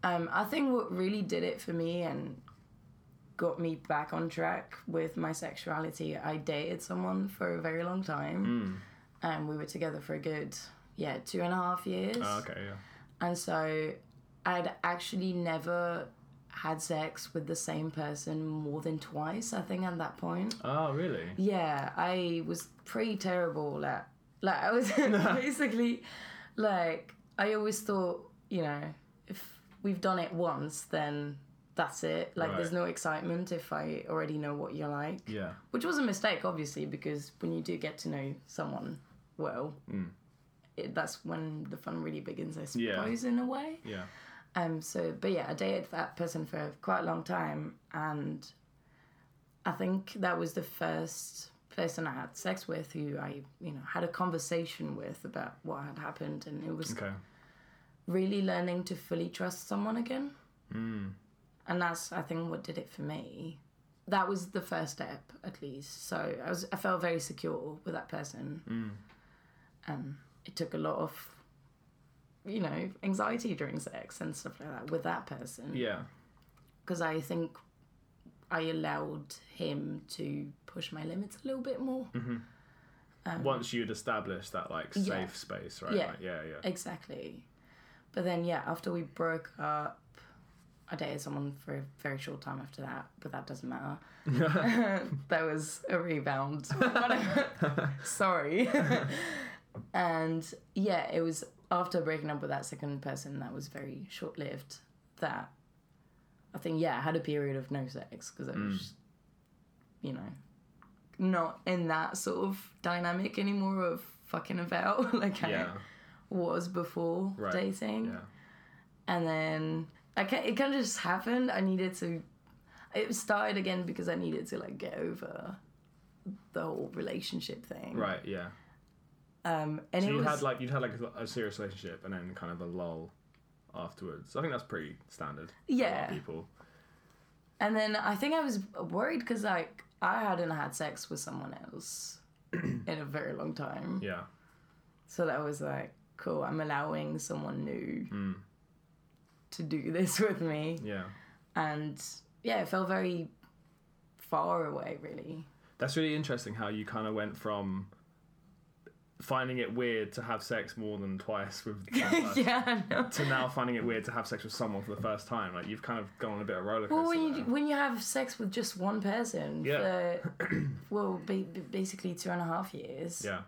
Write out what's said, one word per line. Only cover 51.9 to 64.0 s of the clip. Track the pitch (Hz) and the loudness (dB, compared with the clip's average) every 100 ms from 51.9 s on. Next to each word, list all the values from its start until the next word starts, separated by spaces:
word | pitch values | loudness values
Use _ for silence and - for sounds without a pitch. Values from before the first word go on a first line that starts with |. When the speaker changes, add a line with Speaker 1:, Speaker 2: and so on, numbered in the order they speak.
| - 160 | 0 -2
Speaker 1:
I | |
had | 131 - - | -2 -6 -6
sex | 185 185 - | -2 -2 -2
with | 160 156 | -4 -4
who | 160 147 143 | -4 -4 -2
I, | 143 143 139 - | -4 -6 -10 -10
you | 170 | -8
know, | 143 143 | -8 -4
had | 175 170 | -2 -2
a | |
conversation | 170 180 165 - 170 165 - 151 143 | 2 2 2 0 0 0 -4 -6 -4
with | - - - | -6 -8 -6
about | - - - | -6 -6 -8
what | 156 147 | -6 -6
had | 147 143 | -6 -8
happened, | 151 - 151 151 - | -8 -6 -6 -6 -6
and | 147 | -6
it | 156 | -4
was | 156 156 | -4 -4
Speaker 2:
Okay. | 117 101 98 - - - - - - - - - | -4 -4 -6 -10 -20 -20 -20 -20 -20 -20 -14 0
Speaker 1:
really | 180 190 202 | 2 4 4
learning | 190 180 180 175 180 | 2 2 2 0 -2
to | 175 | -6
fully | - 170 170 | -2 -2 -2
trust | - 185 180 - | -2 -2 -2 -4
someone | 202 208 226 | 0 0 0
again. | 233 262 285 - - _ - | 0 -2 -4 -8 -20 _ -8
Speaker 2:
Mm. | 110 113 110 98 95 - - - - - | -4 -2 -2 -4 -8 -16 -20 -20 -20 -2
Speaker 1:
And | 175 | 2
that's, | 175 165 - | 2 0 -4
I | - | -4
think, | 156 165 170 | -2 -2 -2
what | 165 | -4
did | - 170 | -4 -6
it | 170 | -8
for | - | -6
me. | 147 151 - - 156 147 - _ _ _ | -6 -4 -8 -10 -10 -12 -18 _ _ _